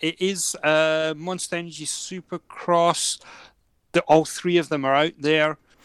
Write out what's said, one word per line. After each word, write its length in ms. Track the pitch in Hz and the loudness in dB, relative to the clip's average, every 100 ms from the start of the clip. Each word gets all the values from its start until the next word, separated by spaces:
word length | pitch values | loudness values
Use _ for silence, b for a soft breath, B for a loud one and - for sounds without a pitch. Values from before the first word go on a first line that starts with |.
it 200 | 160 165 | -6 -2
is, 340 | 185 190 - - | -2 -2 -4 -2
uh, 580 | 151 156 156 156 160 151 | 2 2 2 0 -2 -6
Monster 400 | 175 185 - 175 | -8 -8 -6 -8
Energy 300 | 170 151 151 | -8 -10 -10
Supercross. 1300 | - - 185 - 170 _ - - 170 170 165 - - B B B B _ _ _ | -10 -10 -12 -10 -12 _ -10 0 2 2 0 -4 -6 B B B B _ _ _
The, 80 | 165 | -2
all 220 | - 160 | 4 4
three 340 | 151 - 180 175 | 4 -4 0 0
of 100 | 151 | 0
them 160 | 151 | -2
are 100 | 135 | 2
out 200 | 139 156 - | 2 2 0
there. 400 | 147 156 151 151 _ b | 2 2 2 -2 _ b